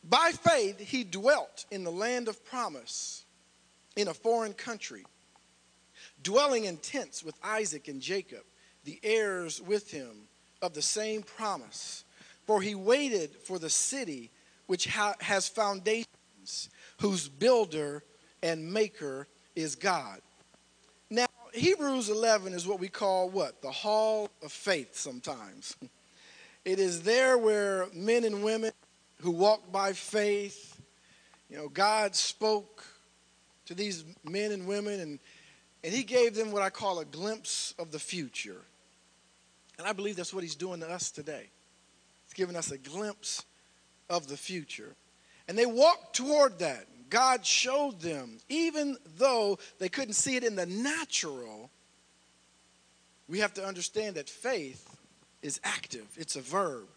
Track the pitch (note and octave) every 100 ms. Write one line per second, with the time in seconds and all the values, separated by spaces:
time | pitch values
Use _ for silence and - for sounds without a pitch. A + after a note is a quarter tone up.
0 | E3 B3 E4 D#4+ F4 C4+ G3+ F#3+ G#3 C4
1 | G3+ F#3 A3+ D4 - - - G3+ F3 E3+
2 | A3 B3 A#3 G3+ - B3+ A3 C#3 A2+ -
3 | - - - _ _ _ _ _ _ -
4 | G3 D#3 A3+ A#3 A3 G3+ - A3 - A2
5 | - _ _ _ _ _ _ _ _ -
6 | - _ C#3 A3 C#4+ B3 G#3 E3 - C#4
7 | E3 - D#3+ - G3 A3 G#3+ D3 D3+ C3+
8 | B2+ G3 E3+ A2+ - _ - _ C#3 D#3+
9 | G#3+ A3 G#3 F#3 E3+ - F#3 G#3 G3+ D#3
10 | B2 G#2+ G#2+ _ _ _ F3+ D3+ D3+ G#3+
11 | G#3+ G#3+ G3+ - A3 F3 A2 - - -
12 | - - - - - G#3+ G3 G3+ F#3+ C4+
13 | C#4+ G#3+ D3+ - - F#3 D#3+ - - C4+
14 | G#3+ C3+ A#2 _ _ _ - F3+ - A3
15 | G#3 - - G3 F#3+ - G#3 G3 F#3+ A3+
16 | A3+ _ _ _ - - - - - -
17 | G#3 F#3 C#3+ C#3 A3 B3 G3 D#3 D3 D3
18 | _ _ _ _ E3 E3 D#3+ G#3 G#3 -
19 | D3 C3+ C#3+ _ _ - D#3 C3+ G3+ E3+
20 | A#2+ G2 _ _ _ _ _ _ _ _
21 | _ A3 B3 - A#3+ A#3 E4+ F#4+ C#4+ C4
22 | G#3 G#3+ A3+ G#3+ F#3+ F3+ F3 G3 F#3 -
23 | G3+ F#3 F#3 F#3+ C#3+ - C3 - G#3 G#3+
24 | A3 A3 G#3 _ D3+ - - F3 B2 -
25 | D3 B2 D#3+ B2+ G2+ G2+ - - C3 _
26 | _ - - - - - F#3 F#3+ F#3+ E3+
27 | F3 B3 C4 B3+ A3 G#3 G3+ F#3+ F#3 E3+
28 | G3+ A#3 A3+ G3+ G#3 A3 A3 - _ _
29 | _ _ E3 E3+ G3+ G#3+ F3+ G3 G3 F#3
30 | - G#3+ G#3 G3+ G3+ - - - - _
31 | _ _ _ - _ D3 D3 C#3 G3+ A3
32 | G#3 G3 - - G#3+ G#3 G#3 - - -
33 | _ _ _ _ _ _ - F3 G#3 F3
34 | D#3+ F3 D#3 F#3+ G#3 G3+ F3+ G3+ G#3 G3+
35 | D#3+ C#3+ - - - - _ _ D#3+ A#3
36 | G#3+ B3+ A#3 G#3+ A3 G#3 F#3+ - G3+ F3
37 | D3+ D3+ G3+ A3 - - - - E3 D3+
38 | - F3+ C3 - G#2+ F#2 F#2 _ _ _
39 | _ _ _ _ _ _ _ - F3+ G3
40 | G3+ F#3 F3 F#3+ E3+ D3 F#3 F3 D#3+ F3+
41 | - - D3+ C#3+ G#2+ _ _ _ _ _
42 | _ _ _ - F3+ F3 D#3 C#3 C3+ E3+
43 | G#3+ G3 - - - _ _ _ _ _
44 | - F3 C#3 C#3+ - F#3 D3 - A2 -
45 | _ _ _ - - G3 B3 A#3 D#4 F4
46 | - - C4 D4 C#4 F3 E3 A#2+ - -
47 | - G#3 C4 B3+ - - B3+ C#4 C#4+ F#3+
48 | E3 D3 B2 A2+ - D4 E4 D4+ D4 C4
49 | - D#3+ C4+ A#3+ G#3 G3 - _ F#3 C#4+
50 | B3 G#3 C#4 B3+ A#3+ G3+ F3 G3 C4 D#4+
51 | D#4 - E3 C3+ A#2 G#2+ B2 _ _ _
52 | _ _ _ _ _ _ _ _ _ _
53 | _ _ - F#3 G#3 G3+ G3 F3+ F3 G#3+
54 | G#3+ E3+ C#3 - B3 A#3+ C#3 B2+ - -
55 | _ _ _ _ D3 C3+ G3 G3+ - A#2+
56 | G#2+ - D#3+ C#3+ B2+ F3+ F3+ B2+ F#2+